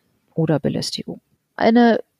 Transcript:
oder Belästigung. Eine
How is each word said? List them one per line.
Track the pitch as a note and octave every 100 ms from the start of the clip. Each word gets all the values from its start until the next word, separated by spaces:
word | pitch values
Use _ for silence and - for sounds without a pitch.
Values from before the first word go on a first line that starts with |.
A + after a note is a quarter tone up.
| _ _ _
oder | - D#3+ C#3+
Belästigung. | D3 C#3+ - - - - _ _ _ -
Eine | A3+ A#3 A#3 G#3+ -